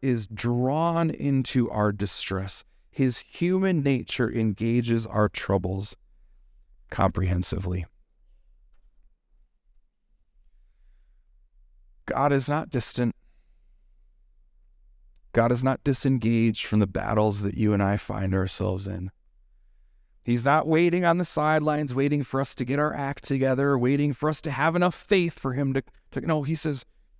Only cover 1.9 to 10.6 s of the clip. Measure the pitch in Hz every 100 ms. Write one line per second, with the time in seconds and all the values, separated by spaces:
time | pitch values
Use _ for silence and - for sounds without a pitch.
1.9 | 101 101 - - 95 95 - - _ _
2.9 | - 131 - - - 175 185 190 170 139
3.9 | 135 - - 113 117 110 98 113 120 117
4.9 | 117 110 107 107 - - 98 92 98 101
5.9 | - _ _ - - - - _ - -
6.9 | - 95 95 90 90 87 90 95 90 82
7.9 | _ _ _ _ _ _ _ _ _ -
8.9 | _ - _ _ _ _ _ _ _ _
9.9 | _ _ _ _ _ - -